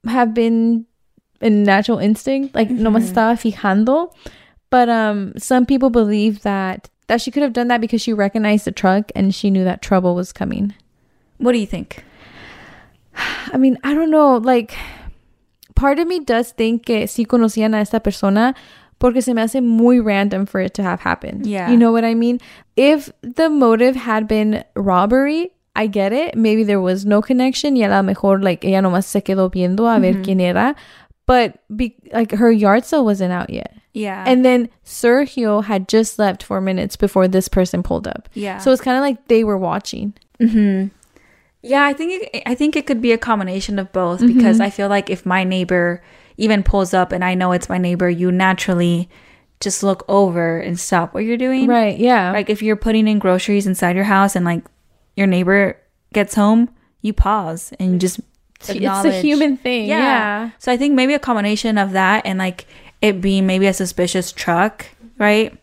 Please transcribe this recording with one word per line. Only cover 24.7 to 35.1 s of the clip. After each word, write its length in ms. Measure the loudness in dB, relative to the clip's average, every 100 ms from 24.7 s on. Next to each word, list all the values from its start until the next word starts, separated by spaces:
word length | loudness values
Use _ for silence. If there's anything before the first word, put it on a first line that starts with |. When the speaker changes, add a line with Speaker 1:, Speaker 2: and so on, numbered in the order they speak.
Speaker 1:
robbery, 800 | -4 0 2 2 2 2 -2 -6 _ _ -4
I 100 | -2
get 260 | -2 -2
it. 220 | -2 -2
Maybe 300 | 0 0 2
there 160 | 0 0
was 260 | 0 -2 0
no 160 | 0
connection 540 | 2 0 0 -2 -2 0
y 60 |
a 60 | 2
lo 140 | 2
mejor, 380 | 0 0 2 2
like, 240 | 0 -2
ella 160 | 0 2
nomás 220 | 2 0
se 160 | -2 -4
quedó 280 | -2 -2 -2
viendo 340 | 0 -2 0 2
a 140 | 2
ver 140 | 2
Speaker 2:
Mm-hmm. 100 | 0
Speaker 1:
quién 160 | -2 0
era. 340 | 0 0 0 -2 -14 -20 _ _ 2
But, 320 | 2 2 -4 _
be-, 220 | -6 -6 _ -6
like, 200 | -4 -2
her 180 | 2 4
yard 340 | 4 4 2
sale 200 | 2 0
wasn't 280 | 2 0 -2
out 180 | -4 -6
yet. 220 | -10 -12 -20 _
Speaker 2:
Yeah. 320 | -10 -8 -4 2
Speaker 1:
And 180 | 4
then 240 | 4 2 0 _
Sergio 800 | -20 -2 2